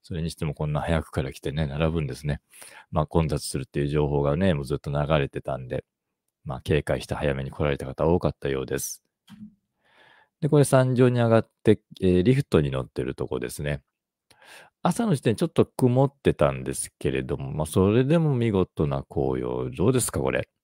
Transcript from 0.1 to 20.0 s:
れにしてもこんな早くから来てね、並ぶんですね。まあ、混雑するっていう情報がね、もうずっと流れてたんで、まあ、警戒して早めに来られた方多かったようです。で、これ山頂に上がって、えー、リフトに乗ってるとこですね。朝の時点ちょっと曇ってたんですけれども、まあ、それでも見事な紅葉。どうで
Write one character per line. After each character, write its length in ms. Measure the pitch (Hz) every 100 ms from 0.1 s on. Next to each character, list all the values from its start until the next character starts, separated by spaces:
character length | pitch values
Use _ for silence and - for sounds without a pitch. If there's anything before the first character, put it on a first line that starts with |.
れ 80 | 87
に 80 | 82
し 60 | -
て 100 | 78
も 80 |
こ 120 | 71 76
ん 60 |
な 80 | 76
早 200 | - 82
く 80 | -
か 120 | -
ら 80 | 67
来 80 | -
て 120 | -
ね、 160 | 71 76
並 220 | 69 80
ぶ 120 | 82
ん 60 | 71
で 60 | 62
す 120 | 76
ね。 140 | 71 _ - - - _
ま 120 | 80
あ、 40 | 76
混 200 | 85 78
雑 160 | 71
す 140 | - 65
る 60 |
っ 20 | 65
て 140 | 73
い 60 | 71
う 20 |
情 200 | 76 73
報 140 | 71
が 140 | 71 76
ね、 180 | 95
も 80 | 73
う 40 | 65
ず 100 | 71
っ 40 |
と 120 | -
流 160 | 71 73 78
れ 100 | 69
て 120 | 69
た 160 | - 67
ん 100 | 64
で、 180 | 67 _ _ _ _ _ _
ま 140 | - 64
あ、 40 |
警 220 | - 73
戒 180 | - 67
し 60 | -
て 80 | -
早 180 | 76
め 100 | 67
に 80 | 67
来 120 | -
ら 80 | 76
れ 60 | 69
た 80 | 67
方 200 | - 78
多 140 | 87
か 100 | 78
っ 80 | -
た 120 | 69
よ 140 | 65
う 20 | 64
で 140 | 67
す。 240 | - - _ _ _ - - _ _ _ _ _ _ _ _ _
で、 80 | 147
こ 100 | 151
れ 60 | 135
山 300 | 131 127 123
頂 140 | 127
に 100 | 123
上 100 | 117
が 80 | 113
っ 100 | - _
て、 160 | - 104 _ -
え 180 | 92 90
ー、 40 |
リ 120 | 92 131
フ 80 |
ト 180 | - 90
に 80 | 73
乗 120 | 65
っ 60 | 64
て 140 | -
る 140 | 65 67
と 100 | 64
こ 120 | 64
で 100 | 62
す 140 | -
ね。 180 | 73 71 _ _ _ _ _ _ - - - _
朝 240 | 175 175 226
の 80 | 147
時 80 |
点 120 | 117 107
ち 80 |
ょ 20 | 170
っ 20 |
と 160 | - 107
曇 400 | - 127 123 135
っ 80 | _
て 180 | - 76
た 160 | 73
ん 120 | 65
で 100 | 65
す 200 | 65 - _
け 100 | -
れ 140 | 65
ど 140 | 65 69
も、 140 | 67
ま 120 | 73
あ、 20 | 78
そ 260 | - 95
れ 120 | 113
で 160 | 131 170
も 160 | 156 127
見 160 | 117
事 340 | 101 90 - 76
な 180 | 69
紅 380 | - - 65 64
葉。 300 | 62 62 64 62
ど 120 | 98
う 60 |
で 80 | 127